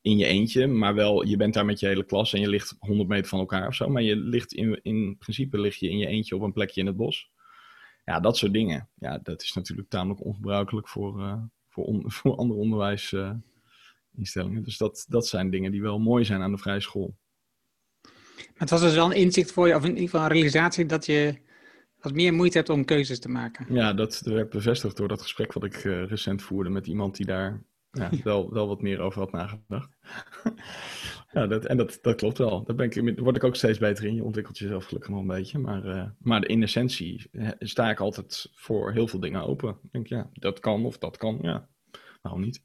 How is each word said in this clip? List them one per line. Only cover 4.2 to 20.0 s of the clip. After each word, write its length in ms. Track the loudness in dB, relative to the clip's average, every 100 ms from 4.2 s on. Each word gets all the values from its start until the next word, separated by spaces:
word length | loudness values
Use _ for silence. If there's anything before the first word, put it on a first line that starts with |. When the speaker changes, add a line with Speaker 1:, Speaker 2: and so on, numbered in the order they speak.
| 0 -2 -2
Speaker 1:
in, 280 | -2 -2 -2
in 340 | -2 -2 -2 -4
principe 420 | -8 -6 -2 0
lig 160 | 0 0
je 140 | -2
in 80 | -2
je 80 | 0
eentje 300 | -2 -2 -2
op 60 |
een 100 | -2
plekje 280 | -2 -2 -2
in 60 | -2
het 100 | -2
bos. 340 | -2 -4 -10 _ -20 -20 -20 -20 -20 _
Ja, 160 | -4 2
dat 160 | 2 4
soort 160 | 2
dingen. 360 | 2 0 -2 -8
Ja, 240 | _ -8 -8
dat 200 | -8 -10
is 100 | -6
natuurlijk 360 | -6 -6 -10 -6
tamelijk 360 | -4 -2 -4
ongebruikelijk 640 | -6 -6 -2 0 0 -4 -6
voor, 320 | -6 -6 -6
eh, 220 | -6 -6 -8 _ _
voor 160 | -8
on-, 260 | -2 -2 -2
<laughs> 0 |
voor 240 | -2 -2 0
andere 240 | 0 0
onderwijs, 520 | 0 2 0 0 -4
eh, 180 | -4 -4 -8 -12 _ _ _ -20 _ _ -10
instellingen. 460 | -6 -4 -4 -4
Dus 140 | -6 -2
dat, 280 | -2 -2 -2
dat 180 | 0 0
zijn 240 | 0 0
dingen 200 | 0 0
die 100 | -2
wel 160 | -2 0
mooi 260 | 4 4
zijn 160 | 4 2
aan 120 | 0
de 60 | -2
vrije 220 | -2 -4
school. 360 | -4 -6 -8 -10 _ _ _ _ _ _ _ _ -20 _ -20 -20
Speaker 2:
Maar 280 | -20 _ 2
het 20 |
was 100 | 6
dus 140 | 6
wel 100 | 6 6
een 60 | 6
inzicht 360 | 6 6 2
voor 160 | 4 6
je, 60 | 6
of 60 |
in 60 | 2
ieder 160 | 0